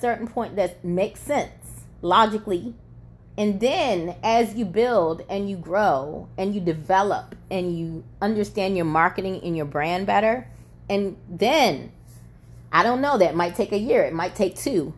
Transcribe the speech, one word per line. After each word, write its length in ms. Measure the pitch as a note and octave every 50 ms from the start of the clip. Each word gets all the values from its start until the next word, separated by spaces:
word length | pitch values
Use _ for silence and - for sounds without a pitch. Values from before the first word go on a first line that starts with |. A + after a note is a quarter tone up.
certain 260 | - A#3+ A#3 - A3+
point 300 | A3+ - A#3+ A3+ F3 -
that 280 | G3 F#3 F3+ - - -
makes 360 | F3 F3 F3+ G3 G#3+ - -
sense 640 | - - D4 C4 F3+ - - - - - - - - - - - -
logically, 720 | F3 F3+ G#3 A3+ G#3+ G#3 G#3+ - G#3+ F#3 F3 G#3+ A#3+ A#3 - - - - - - - - - - - -
and 220 | - G#3 G#3 G3+ F#3+
then 560 | A3 C4 D4+ F#4+ D#4 B3 G#3 F3 D#3+ F3 - - -
as 320 | A3 A3+ A#3 A#3 G#3 G3+
you 100 | A3+ A#3
build 600 | F#3 E3 G#3+ A#3 B3 A#3+ G#3 E3+ D#3+ D#3+ D#3+ - -
and 220 | - G3 G3+ G3+
you 60 | G3
grow 720 | F3 D#3+ D#3+ F3 G3+ G#3+ F#3+ D3+ C3 C3+ D3 D#3+ - F3 - - -
and 160 | F#3+ G3+ G3+
you 60 | G3+
develop 760 | F3 E3+ D#3+ D#3 D3+ - F#3+ F#3+ G3+ G3+ E3 A2+ - - - - - -
and 260 | F#3 F#3+ F3+ F3+ E3+
you 280 | E3 E3 E3 E3 D#3+ - - - - G3+
understand 540 | G#3 A3 G#3 G3+ G#3 - G#3+ F#3+ F#3+ G3
your 80 | F3+ E3+
marketing 560 | D#3+ D#3 D#3+ E3 F#3 F#3 - F#3+ F#3+ F#3+ F3 -
and 140 | F3 E3+
your 100 | D#3+ D3+
brand 400 | C#3+ C3+ D3 D3 E3 F3 F#3 G3
better, 420 | G3 G3 G3+ G#3 A3 A3+ B3+ B3 - - - - - - - - -
and 280 | G3+ G3+ G3+ G3 E3 - - -
then, 640 | F3+ E3 G3 A#3 D4 D#4+ C4+ G#3 D3+ B2+ A#2+ A#2 - - - - - - - - - - - - - - - -
I 140 | - E3 F#3
don't 160 | A#3 B3 B3+
know, 180 | C4+ C#4+ C#4+ A3+
that 160 | F#3 D#3+ C#3+
might 220 | E3+ F3 F3 -
take 160 | - G#3 - G#3
a 60 | G3+
year, 260 | G#3+ C4 D4 A#3 F3
it 80 | B2+ D#3
might 240 | E3 E3+ F#3 -
take 200 | - G#3 F#3 -
two. 380 | - - C#4+ C4+ F#3 C#3+ D#3 D#3